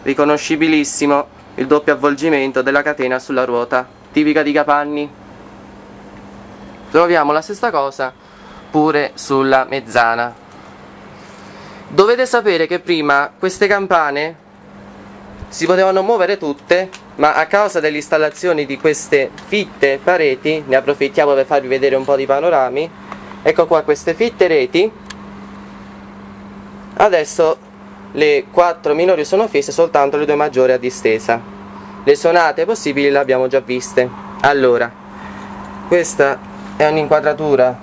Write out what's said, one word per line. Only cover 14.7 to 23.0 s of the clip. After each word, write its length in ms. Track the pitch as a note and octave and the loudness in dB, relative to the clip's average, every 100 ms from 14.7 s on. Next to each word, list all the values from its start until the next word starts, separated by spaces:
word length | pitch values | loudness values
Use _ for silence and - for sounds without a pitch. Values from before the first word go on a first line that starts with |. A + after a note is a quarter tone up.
| - - - - - - - - | -20 -20 -20 -20 -20 -20 -18 -14
si 180 | - E3 | -6 0
potevano 380 | F#3 F#3+ F#3+ | 2 4 2
muovere 340 | G3 A#3 F3+ G3+ | 0 0 0 -2
tutte, 520 | D3+ C#3+ - F3 F#3+ - - - | -4 -8 0 0 0 -10 -18 0
ma 180 | D3 | 2
a 140 | D3+ D#3 | 2 2
causa 320 | G3+ G#3 F3 | 2 2 0
dell'installazione 840 | D3+ D3 C#3+ D#3 D3+ - F3+ D#3 C#3 | -2 -4 -2 0 0 -2 -2 -2 -2
di 120 | C3+ | -2
queste 540 | D#3 C#3+ - C#3+ C3 - - | 0 0 0 0 0 -8 -4
fitte 520 | G#3 F#3+ - C#3 C#3 | -4 -4 0 0 2
pareti, 640 | F3+ F3+ D3+ C3 D#3 D#3 C#3 | 0 2 2 0 -2 -2 2
ne 80 | C3 | 0
approfittiamo 580 | C3+ C#3+ C#3 - D3 | 2 -2 0 2 2
per 140 | C#3 C3 | 2 2
farvi 200 | D3 C3 | 0 0
vedere 280 | C3 C#3 C3 | 0 2 0
un 100 | C3+ | 0
po' 100 | C#3 | 0
di 120 | C3+ | 2
panorami, 640 | C#3 E3+ D#3 B2+ C3 D#3+ - | 0 2 2 0 -2 -6 -10